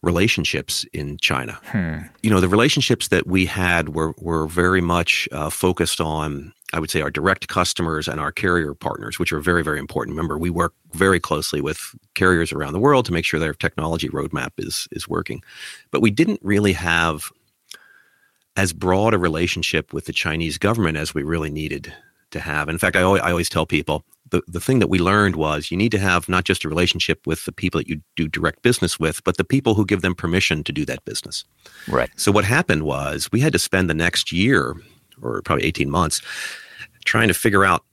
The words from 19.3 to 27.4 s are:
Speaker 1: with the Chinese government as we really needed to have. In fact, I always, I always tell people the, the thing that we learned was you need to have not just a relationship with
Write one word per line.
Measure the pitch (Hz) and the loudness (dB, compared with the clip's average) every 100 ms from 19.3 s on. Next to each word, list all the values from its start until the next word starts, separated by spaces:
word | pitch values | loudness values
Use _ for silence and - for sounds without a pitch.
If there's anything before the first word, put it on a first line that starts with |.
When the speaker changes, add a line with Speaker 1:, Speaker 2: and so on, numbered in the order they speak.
| 78 87 - 80 80 78 | 0 -2 -2 -2 -2 -4
Speaker 1:
with | - | -10
the | - | -6
Chinese | 80 87 80 82 76 | -4 -2 -2 -4 0
government | 101 117 90 78 | 0 2 0 0
as | 76 | -4
we | 80 | -4
really | 71 82 78 | -2 -2 -2
needed | 76 78 76 73 - _ _ _ | -6 -6 -8 -12 -20 _ _ _
to | - | -10
have. | 71 76 76 | -4 -4 -2
In | 80 | 0
fact, | 95 92 | 0 4
I | |
always, | 92 95 | 4 4
I | 82 | 2
always | 87 85 | 0 0
tell | - | -2
people | 80 76 73 76 - _ _ | 0 0 -2 -4 -6 _ _
the, | - - | -4 -4
the | 87 | -8
thing | - 131 | 0 2
that | 104 | 4
we | 92 | 2
learned | 87 104 101 80 | 4 4 4 2
was | 78 76 78 | -2 -2 -4
you | 87 | 0
need | 113 | 0
to | 110 | 2
have | 98 87 80 | 2 0 2
not | 92 | -2
just | 90 90 | 0 -2
a | 80 | 0
relationship | 78 90 87 - 78 - | 0 0 0 -2 -2 -2
with | 80 | -4